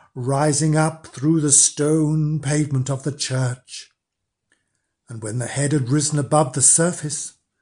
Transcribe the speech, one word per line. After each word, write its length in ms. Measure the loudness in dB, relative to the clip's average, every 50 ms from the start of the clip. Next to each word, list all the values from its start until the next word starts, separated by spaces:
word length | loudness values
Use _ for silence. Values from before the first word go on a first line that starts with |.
| _ _ _
rising 640 | -6 -4 -2 0 2 2 2 2 2 2 2 2
up 320 | 2 2 0 -2 -6 -14 -20
through 340 | -10 -2 0 2 2 2 2
the 100 | 4 4
stone 880 | 4 2 2 0 0 0 2 2 2 2 2 2 0 0 0 -2 -2
pavement 480 | -2 0 0 0 0 0 0 -2 -2 -2
of 140 | -4 -4 -6
the 100 | -6 -6
church. 800 | -6 -6 -4 -2 -2 -2 -2 -4 -8 _ -18 -18 -18 -18 -20 _ _ _ _ _ _ _ _ _ _ _ _ _ _ _ _ _ _ _ _ _ _ _ -16
And 120 | -14 -10 -8
when 160 | -6 -6 -6
the 80 | -6
head 260 | -4 -4 -2 -2 0 0
had 180 | 0 0 0
risen 280 | 0 0 0 0 -2 -2
above 360 | 0 2 2 2 2 2 0
the 80 | 2 4
surface, 720 | 4 4 4 2 0 -2 -4 -8 -8 -8 -8 -10 -12 -16 _ _ _ _ _